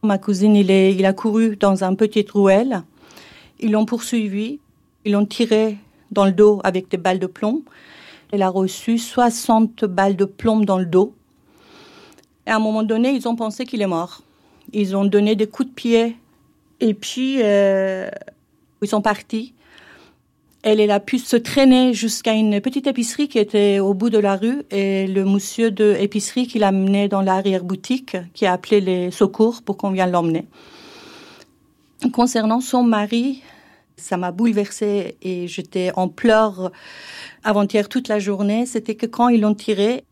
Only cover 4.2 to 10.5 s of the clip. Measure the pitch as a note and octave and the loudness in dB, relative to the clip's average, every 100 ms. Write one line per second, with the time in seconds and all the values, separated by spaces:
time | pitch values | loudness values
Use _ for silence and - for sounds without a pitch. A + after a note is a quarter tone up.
4.2 | G#3 G3 A3 D4 _ _ _ _ G#3 G3+ | -4 -6 -6 -10 _ _ _ _ -2 0
5.2 | G3+ - A#3 A3 A3 G#3 _ _ _ G3+ | 0 -2 0 2 0 -4 _ _ _ 2
6.2 | G3 F#3 G#3 G#3 G3 F#3 F#3 F3+ F3+ F#3 | 2 6 4 4 0 -2 -4 -4 -2 -2
7.2 | F#3 - G#3+ C4+ - - - - - - | -4 -4 -4 -4 -8 -20 -20 -20 -20 -20
8.2 | _ G#3 F#3+ F#3 F#3+ - - A#3 A#3 - | _ -2 0 0 -2 -4 -2 -2 -2 0
9.2 | A#3+ A#3 - A3+ A3+ - G#3+ F3+ G3 G3 | 0 0 0 2 2 0 -4 0 0 2
10.2 | G3 - A3+ | -2 -2 -2